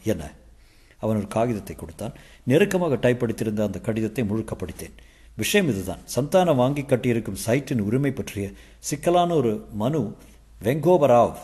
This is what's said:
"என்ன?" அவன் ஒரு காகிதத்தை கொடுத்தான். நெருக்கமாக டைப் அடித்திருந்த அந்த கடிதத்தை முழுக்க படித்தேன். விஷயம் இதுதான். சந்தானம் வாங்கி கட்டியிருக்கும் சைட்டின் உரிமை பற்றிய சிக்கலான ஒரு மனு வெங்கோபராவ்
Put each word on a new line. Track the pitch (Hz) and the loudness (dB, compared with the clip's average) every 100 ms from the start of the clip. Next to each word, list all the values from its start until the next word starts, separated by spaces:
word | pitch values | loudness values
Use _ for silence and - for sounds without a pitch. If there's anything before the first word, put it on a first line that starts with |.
"என்ன?" | 110 95 76 - - - _ _ _ _ | -4 -4 -6 -16 -20 -20 _ _ _ _
அவன் | 110 110 | -2 -2
ஒரு | 95 | -2
காகிதத்தை | 110 123 107 90 80 | -2 0 -2 -8 -12
கொடுத்தான். | 80 - 110 - - - | -14 -12 -12 -12 -20 -10
நெருக்கமாக | - 139 202 185 170 123 | 0 4 4 2 0 2
டைப் | 123 123 | 2 2
அடித்திருந்த | 117 110 110 104 | 0 -2 -4 -2
அந்த | 104 92 | -2 -2
கடிதத்தை | - 110 110 107 107 | -4 -2 -2 -2 -2
முழுக்க | 110 110 110 | -2 -4 -8
படித்தேன். | 87 - - - - _ - | -8 -10 -16 -18 -20 _ -16
விஷயம் | - 107 208 175 | -6 0 2 2
இதுதான். | 98 92 87 - - | 0 -4 -8 -6 -4
சந்தானம் | 147 190 180 135 | 2 2 4 4
வாங்கி | 127 143 | 2 0
கட்டியிருக்கும் | 135 123 123 117 107 95 - | 0 0 2 0 -2 -6 0
சைட்டின் | 131 139 123 | 0 0 -2
உரிமை | 101 123 143 | 0 0 0
பற்றிய | - - 104 98 - - - | -4 -8 -8 -8 -10 -20 -14
சிக்கலான | - 147 180 175 175 | -8 -4 2 2 2
ஒரு | 170 117 107 - | 2 0 -2 -6
மனு | 107 113 160 202 - - - - - | -4 -2 -2 -4 -8 -20 -20 -20 -4
வெங்கோபராவ் | 185 156 151 180 139 120 104 76 | -2 2 4 6 6 6 6 0